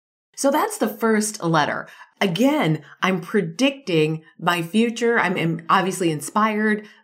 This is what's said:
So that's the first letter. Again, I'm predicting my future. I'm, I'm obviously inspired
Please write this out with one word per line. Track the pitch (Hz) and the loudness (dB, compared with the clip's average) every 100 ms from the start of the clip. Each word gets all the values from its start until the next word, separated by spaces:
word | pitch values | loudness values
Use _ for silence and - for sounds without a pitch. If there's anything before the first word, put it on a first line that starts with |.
| _ _ _ | _ _ _
So | - 277 | -2 0
that's | 302 427 - | 2 0 -2
the | 220 | -4
first | - 226 214 214 - | 0 0 2 0 -4
letter. | 170 160 143 - - - - _ | 0 2 0 -2 -10 -18 -20 _
Again, | 208 170 262 302 175 156 - - | -2 2 2 2 2 0 -4 -4
I'm | 180 185 | -2 -2
predicting | - 214 165 165 269 277 - 160 156 160 - - | -2 -2 -2 0 0 0 -2 0 2 -2 -8 -6
my | 170 175 | -2 -2
future. | 165 214 233 233 233 233 | 0 0 0 0 0 2
I'm, | 170 180 | 0 0
I'm | 165 165 - | -2 -2 0
obviously | 180 190 185 175 | 2 2 0 -2
inspired | 147 - 208 220 214 214 208 214 - | -2 -2 0 0 0 0 0 -4 -20